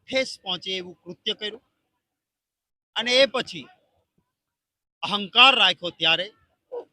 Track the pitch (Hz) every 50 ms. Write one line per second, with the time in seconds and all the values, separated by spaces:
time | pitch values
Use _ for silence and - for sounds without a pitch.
0 | _ - 254 262 262 254 - - _ 196 180 165 - 190 190 185 180 180 170 -
1 | _ 175 175 - _ 214 202 - 214 208 208 254 _ _ _ _ _ _ _ _
2 | _ _ _ _ _ _ _ _ _ _ _ _ _ _ _ _ _ _ _ 202
3 | 226 247 247 262 277 - - 247 - - - 156 123 - - _ _ _ _ _
4 | _ _ _ _ _ _ _ _ _ _ _ _ _ _ _ _ _ _ _ _
5 | 165 165 202 202 202 180 - 226 254 269 262 233 202 185 170 - 175 170 - -
6 | 160 160 165 165 185 214 - _ _ _ _ _ _ _ 508 480 - -